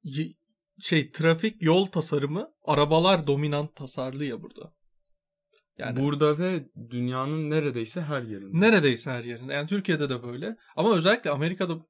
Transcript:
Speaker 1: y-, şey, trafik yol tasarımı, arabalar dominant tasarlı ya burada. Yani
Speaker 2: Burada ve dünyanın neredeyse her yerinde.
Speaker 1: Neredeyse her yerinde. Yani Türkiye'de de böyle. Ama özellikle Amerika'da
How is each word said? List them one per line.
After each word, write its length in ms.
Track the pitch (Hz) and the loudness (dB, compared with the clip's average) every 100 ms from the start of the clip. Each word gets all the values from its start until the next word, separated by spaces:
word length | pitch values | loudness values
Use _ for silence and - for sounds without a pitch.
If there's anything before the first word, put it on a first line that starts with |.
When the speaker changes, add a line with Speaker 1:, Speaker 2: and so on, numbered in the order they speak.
Speaker 1:
y-, 300 | 143 135 160 - _ _ _ _ | -6 -6 -6 -10 _ _ _ _
şey, 300 | - 160 - | 0 0 0
trafik 500 | - 160 165 220 - | 0 2 2 0 0
yol 240 | 160 175 | 4 4
tasarımı, 640 | 190 170 156 151 143 165 285 _ | 4 -2 -2 -2 -2 -4 -8 _
arabalar 640 | - 147 147 160 180 185 143 | 0 2 6 6 6 4 2
dominant 480 | 139 151 147 151 | 0 0 -2 -4
tasarlı 500 | - 135 - 131 131 | -10 -12 -8 -8 -6
ya 160 | 143 113 | -6 -6
burada. 320 | - - - _ _ _ _ _ _ _ _ _ _ - | -12 -18 -20 _ _ _ _ _ _ _ _ _ _ -10
Yani 220 | 113 123 | -6 0
Speaker 2:
Burada 380 | 143 143 151 151 | 0 2 2 2
ve 320 | 180 175 135 - 113 | 0 -2 -6 -18 -8
dünyanın 600 | 123 123 127 135 156 151 | -4 -2 -2 -4 -4 0
neredeyse 520 | 156 147 120 113 180 | 0 0 -4 -6 -6
her 200 | 151 143 | -4 -6
yerinde. 380 | 117 101 98 170 | -6 -12 -4 4
Speaker 1:
Neredeyse 520 | 214 214 143 117 - | 6 6 4 2 -4
her 120 | 123 | -6
yerinde. 300 | 120 117 131 | -8 -10 -6
Yani 140 | 139 151 | -6 -2
Türkiye'de 420 | 196 190 156 139 | -2 0 0 0
de 140 | 123 | -4
böyle. 320 | 123 123 190 226 _ | -6 -10 -10 -10 _
Ama 200 | - 196 | -2 2
özellikle 340 | 190 170 240 160 | 4 4 2 0
Amerika'da 480 | 143 160 185 180 165 | -2 -2 -2 -4 -6